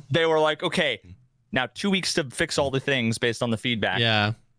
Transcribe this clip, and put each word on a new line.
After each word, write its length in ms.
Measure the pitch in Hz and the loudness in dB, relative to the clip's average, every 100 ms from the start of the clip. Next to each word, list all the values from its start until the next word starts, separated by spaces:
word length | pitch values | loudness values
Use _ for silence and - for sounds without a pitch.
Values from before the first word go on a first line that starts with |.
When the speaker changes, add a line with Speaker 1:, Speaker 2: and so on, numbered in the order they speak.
| - | 2
Speaker 1:
they 140 | 165 165 | 2 4
were 140 | 156 | 4
like, 240 | 156 151 | 2 0
"Okay, 360 | 175 185 147 107 92 - _ _ - | -2 -2 -2 -2 -10 -20 _ _ -6
now 160 | 131 123 | -4 -4
two 160 | - 202 | -4 -2
weeks 240 | 190 - | 0 0
to 100 | 175 135 | -2 -2
fix 320 | - 160 - | -2 -2 0
all 120 | 139 | 0
the 80 | 135 | 0
things 380 | 143 131 113 110 | 0 0 0 0
based 240 | 120 110 | -2 0
on 60 | 120 | -2
the 80 | 110 | -2
feedback." 420 | 127 113 101 98 | -2 0 0 2
Speaker 2:
Yeah. 340 | 117 107 104 - _ | 2 2 2 -2 _